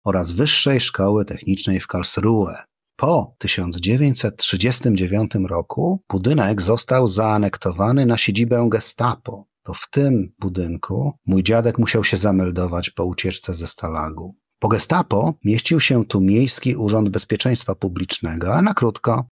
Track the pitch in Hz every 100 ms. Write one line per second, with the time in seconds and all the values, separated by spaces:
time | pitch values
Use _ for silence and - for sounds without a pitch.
0 | 104 92 85 90 151 - 143 131 - -
1 | 98 107 101 98 - 95 - 95 - 90
2 | 87 - 107 113 90 - - _ _ -
3 | 139 160 - - 98 - 87 85 95 127
4 | 143 123 107 - - 92 123 123 123 95
5 | 90 101 110 104 92 85 - - 170 190
6 | - 95 107 151 101 104 92 117 - 131
7 | 117 95 110 107 101 - 92 87 107 135
8 | 123 113 113 101 117 120 117 110 - -
9 | 120 - - 104 - _ - - - 143
10 | 139 117 92 - 95 90 82 82 - 104
11 | 143 - - 95 95 117 117 107 110 113
12 | 101 95 104 95 92 90 90 87 90 -
13 | 90 90 95 - - 82 85 - 82 80
14 | 78 78 90 - _ _ 107 110 - 180
15 | - 104 156 151 101 113 - 165 - 127
16 | 104 98 95 107 131 - 127 123 104 110
17 | 104 98 - 107 127 120 - 95 95 90
18 | 92 - 82 80 87 147 202 202 117 -
19 | 117 117 123